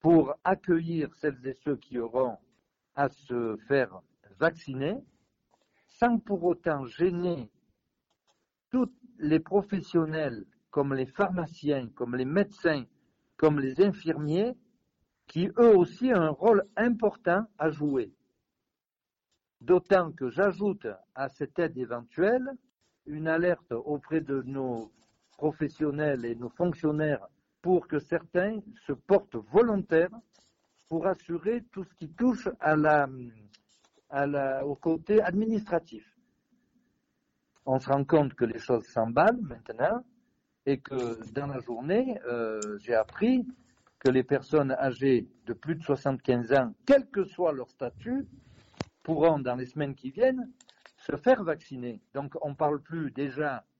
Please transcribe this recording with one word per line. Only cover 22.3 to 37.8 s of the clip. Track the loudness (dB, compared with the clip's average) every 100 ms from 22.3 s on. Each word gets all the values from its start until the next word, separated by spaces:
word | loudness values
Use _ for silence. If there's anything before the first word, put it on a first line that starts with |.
| 2 -2 -12 _ _ _ _
une | -14 -6 -2
alerte | 0 0 -2 _
auprès | -8 -4 -6 -2 -4
de | -2 -6
nos | -4 -6 -4 -6 -8 _ _ _ _
professionnels | _ -4 -4 -8 -2 -4 0 -2 -2
et | -4
nos | -6 -10
fonctionnaires | -2 -2 0 -2 0 0 -2 -6 _ _ _
pour | 0 0 2
que | -6
certains | -2 -4 -2 -2 -2 -4 -12 -20 -10
se |
portent | -10 4 4 4 -12
volontaires | 2 4 6 2 2 2 2 -2 _ _ _ _ _ _ _
pour | -2 -2
assurer | -2 -6 -6 -2 -4 -6
tout | -14
ce | -14
qui | _ -18
touche | 0 0 0 -4 -2
à | 2
la, | 4 4 4 2 -4 -16 -18 -20 -20 _ _ _ _ _
à | -4 -2
la, | 0 -2 -2 -6
au |
côté | -4 -2 -4 2 2
administratif. | 2 -2 -2 -2 -2 -4 -4 -20 -20 _ _ _ _ _ _ _ _ _ _ _ _ _ _ _ -2
On |
se | -2